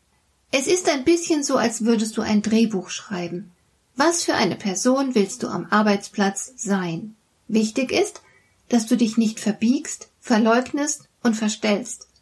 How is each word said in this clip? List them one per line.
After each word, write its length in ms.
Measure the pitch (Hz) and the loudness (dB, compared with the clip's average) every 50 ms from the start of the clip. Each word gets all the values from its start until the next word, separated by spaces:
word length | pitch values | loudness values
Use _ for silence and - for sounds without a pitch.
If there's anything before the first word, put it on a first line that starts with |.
| _ _ _ _ _ _ _ _ _ _ | _ _ _ _ _ _ _ _ _ _
Es 160 | - 277 269 | -2 -2 2
ist 220 | - 359 359 - 349 | 2 0 2 2 0
ein 140 | 302 269 254 | 0 2 2
bisschen 400 | 330 339 339 339 - 330 294 285 | 2 2 2 2 0 0 0 0
so, 120 | - 269 | 0 0
als 280 | - - 233 226 - 214 | 0 0 0 -2 0 0
würdest 320 | 233 233 208 220 220 - 226 | 2 2 2 0 -2 -4 -4
du 20 | |
ein 220 | - - 214 208 | -2 0 0 0
Drehbuch 480 | - 208 220 220 226 220 214 185 170 - | 2 2 2 2 2 2 0 -2 -6 -6
schreiben. 600 | - - - - 202 175 175 170 170 180 208 - _ _ _ _ _ _ _ _ _ | -10 -12 -10 -8 -6 -6 -6 -6 -8 -10 -12 -14 _ _ _ _ _ _ _ _ _
Was 280 | 247 285 339 339 - - | 0 2 2 2 0 -2
für 100 | - - | -2 0
eine 220 | - 226 170 - | 0 0 0 -2
Person 580 | - - 202 180 175 - 254 262 277 277 262 247 | -2 -4 -4 -4 0 2 2 2 2 0 2 2
willst 280 | 214 196 190 - - | 2 2 2 -2 -6
du 60 | - - | -8 -6
am 180 | - 180 165 - | -6 -6 -2 0
Arbeitsplatz 840 | 214 214 214 214 202 196 - - - 208 196 196 202 - - - - | 2 2 4 2 2 0 -2 -6 -2 -2 -2 0 -2 -4 -10 -12 -12
sein? 600 | - - 196 202 190 180 170 165 - 220 - - _ _ _ _ _ _ - | -8 -4 -2 -2 0 0 -2 -4 -6 -8 -12 -16 _ _ _ _ _ _ -2
Wichtig 440 | 214 220 220 214 - 269 - - | 0 0 0 0 -2 -4 -2 0
ist, 300 | - - 403 - - - - _ _ _ _ _ _ _ _ - | 0 0 0 -2 -4 -12 -20 _ _ _ _ _ _ _ _ -2
dass 160 | 247 233 220 | 0 0 2
du 100 | - 254 | 0 2
dich 220 | 208 240 214 - 233 | 2 2 2 2 2
nicht 200 | 226 214 - - | 0 0 -2 -2
verbiegst, 680 | - 208 202 - 220 233 269 311 - - - - - - _ _ | -4 -4 -2 0 2 2 2 0 -2 -8 -12 -14 -16 -20 _ _
verleugnest 880 | - - 247 208 240 220 226 247 247 - - 285 285 302 - - - _ _ _ | -2 0 2 4 4 4 4 2 2 -2 -4 -4 -2 -4 -4 -8 -12 _ _ _
und 120 | - 240 214 | 0 0 0
verstellst. 720 | 220 226 208 214 - - 214 202 185 - - - - - _ _ _ | 0 -2 -4 -2 -2 0 0 0 0 -2 -6 -12 -14 -16 _ _ _